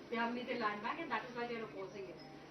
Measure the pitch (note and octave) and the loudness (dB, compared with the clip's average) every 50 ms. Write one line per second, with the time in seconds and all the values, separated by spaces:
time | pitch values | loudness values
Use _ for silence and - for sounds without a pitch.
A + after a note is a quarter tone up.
0 | - - A#3 A#3 A#3 A3+ A#3+ B3 A#3+ C4+ A#3+ A#3+ A3+ G#3 G#3 G#3 G#3+ B3+ C#4+ D#4 | -4 0 2 4 4 4 4 2 0 2 2 4 4 4 4 2 2 0 0 0
1 | E4 C#4 A3+ A3 B3+ B3 A#3+ A#3+ A#3+ A#3+ A#3 A3 A3 G3+ - F#3+ F#3+ F#3 G#3 G3 | 0 2 2 2 2 0 -2 0 0 0 0 0 -2 -2 -4 -4 -4 -4 -4 -6
2 | F#3+ F3+ E3 - - - - - - - | -6 -6 -8 -8 -10 -12 -12 -12 -12 -12